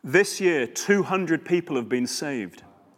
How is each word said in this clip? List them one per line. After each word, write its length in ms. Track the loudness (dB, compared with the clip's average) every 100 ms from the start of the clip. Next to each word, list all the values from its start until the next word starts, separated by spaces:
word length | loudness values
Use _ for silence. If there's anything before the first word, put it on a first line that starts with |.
This 360 | 4 2 2 0
year, 280 | 0 2 -2
two 360 | -4 2 2
hundred 400 | 2 -2 0 -2
people 320 | 0 -2 0 -4
have 140 | -2
been 180 | -2 -2
saved. 560 | -4 -6 -6 -8 -12 -20 -20 _